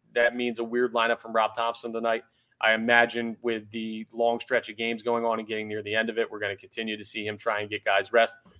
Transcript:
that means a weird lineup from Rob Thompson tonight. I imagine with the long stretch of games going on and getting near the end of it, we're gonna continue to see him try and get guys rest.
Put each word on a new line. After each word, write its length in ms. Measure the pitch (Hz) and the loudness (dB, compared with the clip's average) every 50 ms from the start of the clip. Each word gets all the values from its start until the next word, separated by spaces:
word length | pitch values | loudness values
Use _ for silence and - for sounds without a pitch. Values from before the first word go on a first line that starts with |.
| _ _ _ | _ _ _
that 220 | 120 117 120 120 | 4 4 4 4
means 240 | 123 123 120 113 113 | 2 -2 -2 -2 -4
a 40 | 117 | -4
weird 300 | 113 117 123 123 120 113 | -2 2 2 2 2 2
lineup 260 | 117 113 117 117 - | 2 2 2 2 0
from 120 | - 113 110 | -2 -2 0
Rob 200 | 113 110 107 110 | 2 2 2 0
Thompson 360 | 117 117 117 117 - - 117 113 | -2 -2 -2 -2 -4 -6 -6 -6
tonight. 300 | 113 113 117 113 113 - _ _ _ _ _ _ _ | -2 0 0 0 -2 -4 _ _ _ _ _ _ _
I 140 | - 110 110 | 2 2 4
imagine 640 | 110 113 120 120 120 120 117 113 120 117 117 110 - 120 | 4 4 6 6 6 6 6 2 -2 -4 -4 -6 -4 -4
with 260 | 120 113 110 107 104 | -2 -2 -2 -6 -8
the 360 | 107 113 110 113 110 110 110 - - | -8 -8 -6 -6 -8 -8 -10 -10 -2
long 260 | 113 117 117 117 117 | 0 0 2 2 0
stretch 300 | - - 131 117 - - | -2 -2 -2 -2 -2 -2
of 80 | 107 | -6
games 260 | 107 117 113 117 110 107 | -4 -4 -4 -4 -2 -2
going 220 | 120 117 117 117 | -2 -2 0 0
on 160 | 117 113 110 | 0 -2 -2
and 80 | 110 107 | -4 -4
getting 180 | 113 107 107 | -6 -6 -4
near 160 | 107 104 107 101 | -6 -6 -6 -6
the 140 | 104 107 | -2 -2
end 140 | 110 113 113 | 0 0 0
of 60 | 110 | 0
it, 140 | 113 113 - | -2 -2 -2
we're 80 | 110 104 | -4 -6
gonna 180 | 104 101 98 | -4 -6 -6
continue 400 | - - - - 117 110 110 107 | -6 -12 -14 -10 -8 -6 -6 -6
to 80 | 104 104 | -6 -6
see 220 | - - 113 104 | -8 -8 -6 -6
him 100 | 107 107 | -6 -8
try 240 | 104 - 117 107 104 | -4 -2 -2 -2 -2
and 80 | 107 104 | -4 -6
get 160 | 110 104 - | -8 -4 0
guys 280 | 107 98 98 98 - - | 2 2 2 2 4 4
rest. 240 | 117 113 - - - _ - _ | 4 4 4 2 -6 _ -20 _